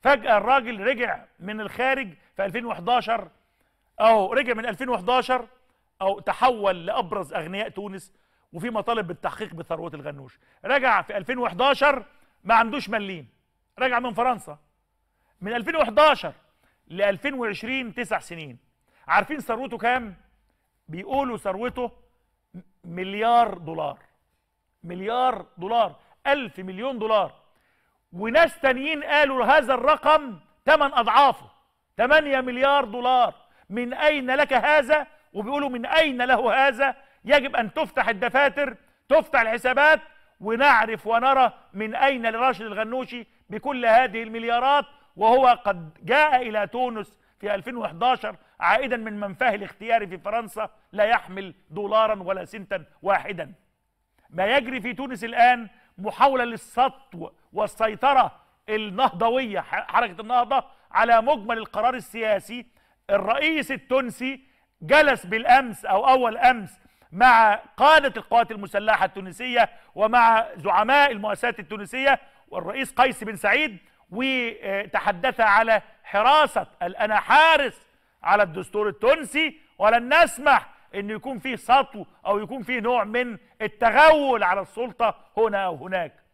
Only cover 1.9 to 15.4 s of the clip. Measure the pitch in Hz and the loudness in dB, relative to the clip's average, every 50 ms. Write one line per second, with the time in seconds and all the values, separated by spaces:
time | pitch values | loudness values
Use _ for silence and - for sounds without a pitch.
1.9 | 269 269 254 190 165 _ _ _ _ - 196 196 165 240 240 233 208 - 170 202 | -2 -2 -4 -10 -14 _ _ _ _ -6 -6 -6 -6 -8 -8 -8 -10 -8 -2 -2
2.9 | 240 247 - 214 226 220 185 165 _ _ _ _ _ _ _ _ _ _ _ _ | 0 0 0 -2 -6 -6 -6 -12 _ _ _ _ _ _ _ _ _ _ _ _
3.9 | _ - 208 220 226 220 190 190 226 254 285 240 233 214 226 240 208 - 269 254 | _ 2 4 6 6 6 2 0 0 -2 -2 -2 -4 -4 -4 -8 -6 -6 -6 -4
4.9 | 247 202 180 196 254 254 240 - 262 247 233 _ _ _ _ _ _ _ _ _ | -4 -4 -2 0 0 0 0 0 -4 -4 -4 _ _ _ _ _ _ _ _ _
5.9 | _ _ 196 190 202 208 - 208 180 - 240 262 247 220 202 196 185 175 165 180 | _ _ -4 -4 -4 -4 -4 -6 -2 2 2 2 2 2 0 -2 -2 -2 -6 -6
6.9 | 226 262 208 165 220 208 180 - - 190 151 165 185 202 214 226 - 185 202 208 | -4 -4 -4 -4 -6 -8 -8 -8 -8 -10 -8 -8 -8 -8 -8 -8 -10 -12 -12 -12
7.9 | 190 190 - _ _ _ _ _ _ _ _ _ - 165 165 247 226 214 196 - | -14 -16 -18 _ _ _ _ _ _ _ _ _ -14 -10 -10 -6 -6 -6 -4 -2
8.9 | 233 226 202 165 175 - - 170 - - 214 - 160 165 165 _ 165 160 165 170 | -4 -4 -4 -6 -10 -8 -8 -10 -8 -8 -12 -14 -12 -16 -10 _ -10 -8 -8 -12
9.9 | 156 147 135 147 143 139 135 127 _ _ _ _ _ _ - 202 262 285 254 254 | -14 -12 -14 -14 -14 -14 -20 -20 _ _ _ _ _ _ -6 -2 -2 0 2 2
10.9 | 220 190 165 - 208 208 185 - 262 254 240 208 175 175 247 277 285 - 277 294 | 0 0 -2 -4 -8 -8 -6 -6 -6 -6 -6 -6 -2 0 0 0 2 4 2 2
11.9 | 277 254 208 _ _ _ _ _ _ _ _ 185 226 226 233 226 208 285 - 190 | 2 0 -6 _ _ _ _ _ _ _ _ 2 2 2 2 0 -4 -8 -8 -6
12.9 | 226 220 202 196 190 165 131 107 _ _ _ _ _ _ _ _ _ - 254 254 | -6 -6 -6 -8 -10 -14 -16 _ _ _ _ _ _ _ _ _ _ -4 -2 -2
13.9 | 247 233 247 254 202 185 - - 240 196 - - 147 _ _ _ _ _ _ _ | -2 -2 -4 -4 -4 -2 -2 -2 -2 -4 -8 -18 -20 _ _ _ _ _ _ _
14.9 | _ _ _ _ _ _ _ _ _ _ | _ _ _ _ _ _ _ _ _ _